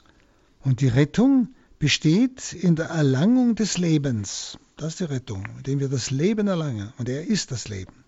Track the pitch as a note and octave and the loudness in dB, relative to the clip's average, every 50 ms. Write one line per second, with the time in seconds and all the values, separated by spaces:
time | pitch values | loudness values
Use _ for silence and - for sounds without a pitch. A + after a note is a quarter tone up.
0 | _ _ _ _ _ _ _ _ _ _ _ _ - C3+ B2+ - C#3 B2+ A2 C#3 | _ _ _ _ _ _ _ _ _ _ _ _ -2 -2 2 2 2 2 4 4
1 | D3+ D3 - F#3+ A#3+ C#4 C#4 B3+ A3 - - _ _ _ - _ D3+ C#3 - - | 2 2 4 4 4 6 6 4 2 0 -4 _ _ _ -6 _ 0 0 0 2
2 | - D3+ E3 G#3+ C4 B3+ C4 - - - - F3+ F#3+ F3 E3 D#3 D#3+ - E3 D#3+ | 2 2 4 4 2 0 -2 -8 -14 -14 -8 0 2 2 2 2 0 -4 0 2
3 | D3 C3+ C3 C3 E3+ A3+ B3+ B3+ B3 A#3+ G#3+ A3 G#3+ - - F3 F3+ E3 D#3 D3+ | 2 4 4 4 4 4 4 4 4 2 2 0 -2 -2 -2 0 2 2 2 2
4 | C#3 C#3 A#2 G#2+ G2 - - - - - - - _ _ _ - C#3+ D#3+ D#3 - | 2 0 -2 -2 -4 -6 -8 -10 -12 -12 -16 -18 _ _ _ -10 -10 -8 -6 -6
5 | F#3 D3 C#3 B2+ - - G#2 F#2+ G#2 A2 A#2 B2+ C3 C3+ C#3 C#3 C#3 C3 C#3 B2 | -6 -4 -4 -6 -6 -8 -10 -10 -10 -12 -14 -10 -6 -4 -2 -2 -2 -2 -2 -4
6 | - - C3 C3+ E3 G#3 A3+ G#3+ G#3 G3 F#3 E3 D#3 C#3+ A#2 G#2 G2+ G#2+ - - | -2 -2 -2 0 0 0 0 0 0 0 0 -2 -2 -4 -4 -6 -8 -8 -8 -8
7 | A#2+ B2 C3 C#3+ E3+ D#3+ G#3+ - - - C3+ G#2+ - - G#2 F#2+ F2+ - - _ | -6 -6 -6 -6 -2 -2 -2 -2 -2 -6 -8 -10 -8 -10 -10 -10 -12 -14 -16 _
8 | _ | _